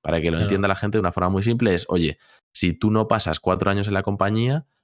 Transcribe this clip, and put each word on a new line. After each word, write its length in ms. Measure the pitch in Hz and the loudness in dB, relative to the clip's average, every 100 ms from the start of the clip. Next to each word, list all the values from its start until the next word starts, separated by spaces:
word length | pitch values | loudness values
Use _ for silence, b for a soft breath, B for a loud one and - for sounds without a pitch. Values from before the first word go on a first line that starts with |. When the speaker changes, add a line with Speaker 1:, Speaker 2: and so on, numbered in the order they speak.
Speaker 1:
Para 180 | 76 82 | -4 -2
que 60 | 82 | 0
lo 60 | |
Speaker 2:
Claro. 100 | 82 | 0
Speaker 1:
entienda 240 | 104 98 98 | 0 0 0
la 80 | 98 | 0
gente 200 | 101 107 | 0 0
de 40 | |
una 120 | 90 | 0
forma 160 | - 90 | 0 0
muy 140 | 95 | 0
simple 320 | 110 117 117 | 0 2 2
es, 120 | 87 - | 2 0
"Oye, 300 | 90 80 - b b _ | 0 0 -4 b b _
si 180 | - 90 | -2 -2
tú 180 | 82 110 | 0 0
no 180 | 110 107 | 2 2
pasas 320 | 113 87 78 | 0 0 -2
cuatro 300 | - 92 95 | 0 0 0
años 180 | 98 101 | 0 -2
en 60 | |
la 80 | 98 | -2
compañía, 640 | 98 98 98 110 123 147 - _ | -2 -2 0 0 0 -2 -6 _